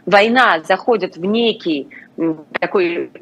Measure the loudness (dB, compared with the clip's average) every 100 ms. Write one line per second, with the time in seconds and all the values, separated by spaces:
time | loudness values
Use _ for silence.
0 | 2 4 4 4 2 2 0 -2 0 -2
1 | -2 -6 -4 -2 -2 -2 -4 -6 -6 -16
2 | -18 -6 -4 -6 -10 -8 -4 0 -2 -4
3 | -8 -12